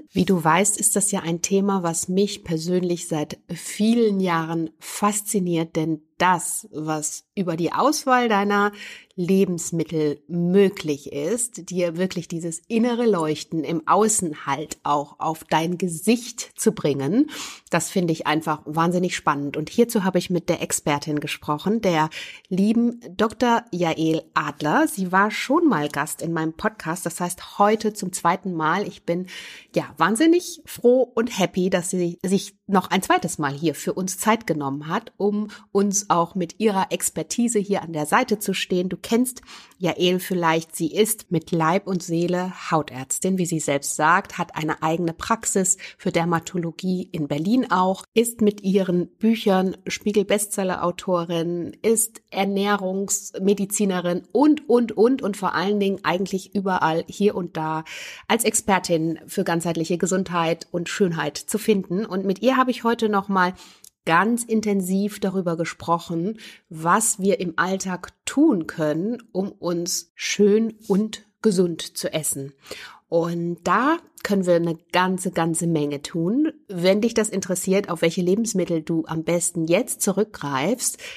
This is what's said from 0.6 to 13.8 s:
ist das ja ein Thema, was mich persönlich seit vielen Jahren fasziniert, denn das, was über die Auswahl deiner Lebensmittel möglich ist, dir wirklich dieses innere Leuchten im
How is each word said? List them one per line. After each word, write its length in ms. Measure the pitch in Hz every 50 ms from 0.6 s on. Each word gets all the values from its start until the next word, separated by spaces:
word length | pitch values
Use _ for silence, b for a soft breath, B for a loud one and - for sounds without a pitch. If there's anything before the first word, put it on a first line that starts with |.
| 202 - - -
ist 160 | 208 - -
das 160 | 202 - -
ja 100 | - 185
ein 200 | - 165 170 170
Thema, 420 | - - 190 196 196 202 196 190 175
was 240 | 170 165 - - -
mich 380 | 185 190 202 196 - - -
persönlich 640 | - 170 160 160 175 180 185 180 175 175 170 - -
seit 280 | 165 151 151 151 - - _ - 175
vielen 680 | 165 - - - - 208 226 233 240 226 214 196 190
Jahren 480 | 190 180 170 165 160 160 165 165 165 160 - _
fasziniert, 960 | - - - - 208 208 208 208 - - - 202 185 175 170 160 165 165 -
denn 280 | 165 160 160 160 151 - _ _ _
das, 460 | 175 180 180 165 - - - - - -
was 540 | - 147 156 156 156 156 151 - - - - _ _
über 200 | 208 185 175 165
die 180 | 160 170 151 -
Auswahl 560 | - 208 269 302 - - 269 254 247 247 233
deiner 420 | 214 196 202 202 202 202 202 208 202 B B B B B B B _
Lebensmittel 1040 | 185 175 165 190 190 196 180 180 165 - - - 165 160 - 170 156 151 147 143 - _ -
möglich 840 | 170 175 175 175 180 196 202 190 196 - - 151 147 139 - -
ist, 580 | - 143 147 170 220 240 - - - - 165 -
dir 280 | 180 185 175 170 165 170
wirklich 300 | 185 185 - 185 165 -
dieses 340 | 180 165 175 170 160 - - _
innere 400 | 233 226 226 247 233 226 240 226
Leuchten 560 | 196 170 160 156 156 156 - - - 160 147
im 240 | 135 175 160